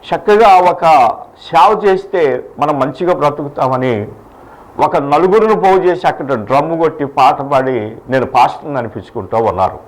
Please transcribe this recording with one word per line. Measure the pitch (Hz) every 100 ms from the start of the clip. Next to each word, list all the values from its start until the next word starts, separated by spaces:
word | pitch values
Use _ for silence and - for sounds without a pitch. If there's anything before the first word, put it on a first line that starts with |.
| -
చక్కగా | 165 - 208 220 185 180
ఒక | 175 165 151 120 - - - -
సేవ | 165 185 202 196
చేస్తే | 185 - 180 147 127 - -
మనం | 147 143
మంచిగా | 135 - 180
బ్రతుకుతామని | 180 147 143 143 - 131 127 127 110 104 - - - - - - - 151
ఒక | 175
నలుగురిని | 139 147 180 214 220 202
పోగు | 190 190
చేసి | 180 170 170
అక్కడ | 147 139
డ్రమ్ము | 127 104 135 156 165
కొట్టి | 160 156 139
పాట | 143 131 143
పాడి | 135 139 131 127 107 113 -
నేను | 131 120
పాస్టర్ని | 127 147 - 151 139
అనిపించుకుంటూ | 113 107 92 117 92 113
ఉన్నారు. | 110 87 - 76